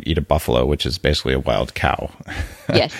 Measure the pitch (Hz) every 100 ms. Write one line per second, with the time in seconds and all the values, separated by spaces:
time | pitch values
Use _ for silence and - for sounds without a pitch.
0 | - 80 73 78 - 62 64 73 - -
1 | - 73 - 65 67 53 65 - 67 -
2 | - - - - - - - - 127 -